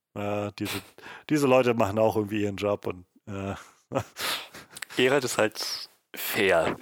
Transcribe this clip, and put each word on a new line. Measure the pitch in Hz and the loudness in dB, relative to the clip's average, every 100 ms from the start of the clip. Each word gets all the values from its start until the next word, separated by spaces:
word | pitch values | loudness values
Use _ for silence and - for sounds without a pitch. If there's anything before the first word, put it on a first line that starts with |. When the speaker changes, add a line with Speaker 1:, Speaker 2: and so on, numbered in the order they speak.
| _ | _
Speaker 1:
äh, | 104 101 104 104 - | -8 -6 -4 -6 -6
diese, | 104 98 - - - - - | -6 -6 -10 -18 -20 -18 -2
diese | 151 143 | 2 6
Leute | 127 123 | 6 6
machen | 117 101 104 | 2 2 2
auch | 110 107 | 2 2
irgendwie | 104 107 | 0 -2
ihren | 104 98 | -2 -2
Job | 104 104 101 | -2 -2 -4
und, | 92 90 _ - | -10 -14 _ -14
äh, | 98 98 98 - _ _ | -8 -8 -8 -12 _ _
<laughs> | 135 - - - - - - - - - - | -6 -6 -6 -6 -6 -10 -18 -20 -16 -6 2
Speaker 2:
Geralt | 127 143 | 4 4
ist | 151 - | 2 2
halt | 107 - - - - _ _ | 0 0 -8 -8 -12 _ _
fair | - - - 98 85 - - | -12 -6 0 4 4 2 -2